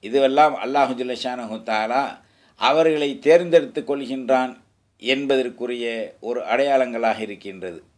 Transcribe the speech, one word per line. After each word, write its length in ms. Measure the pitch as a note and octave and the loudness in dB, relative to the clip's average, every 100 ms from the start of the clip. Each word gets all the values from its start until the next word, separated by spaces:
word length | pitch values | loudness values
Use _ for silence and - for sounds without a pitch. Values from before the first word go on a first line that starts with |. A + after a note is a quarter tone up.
இதுவெல்லாம் 540 | G2+ C3 C3+ C#3 D3+ B2+ | -2 2 2 4 4 2
அல்லாஹு 380 | G#2+ C#3 C3+ | -4 0 0
ஜல்ல 220 | B2 B2+ A#2 | 0 -6 -6
ஷானஹு 340 | C3 B2 A2+ A2 | -6 -8 -8 -10
தஆலா 560 | - G#2+ A2 B2 C3 - _ _ _ _ | -4 -4 0 -2 -4 -8 _ _ _ _
அவர்களை 640 | B2 D3+ D#3+ D#3 C#3+ C3+ | 2 4 4 2 -2 -2
தேர்ந்தெடுத்து 640 | C#3+ E3+ F3 E3 C#3 D3+ | 6 6 6 4 4 -8
கொள்கின்றான் 800 | C#3+ C#3+ C3 C3 B2+ C3 B2+ A#2 _ _ _ _ | -6 -6 -6 -8 0 0 0 -6 _ _ _ _
என்பதற்குரிய 1200 | A#2+ C3+ C#3 C3+ B2 - A#2+ A#2+ A#2 A2+ G#2 - | -2 -2 2 0 0 -4 -8 -6 -6 -6 -8 -10
ஒரு 200 | A2 A#2+ | -8 -6
அடையாளங்களாக 800 | - A#2+ C#3+ C3+ B2+ A#2 A2+ G#2 | -2 0 2 2 0 0 -2 -2
இருக்கின்றது. 640 | A2 F#2+ G2+ F#2+ F#2 E2 - | -6 -10 -14 -12 -12 -12 -20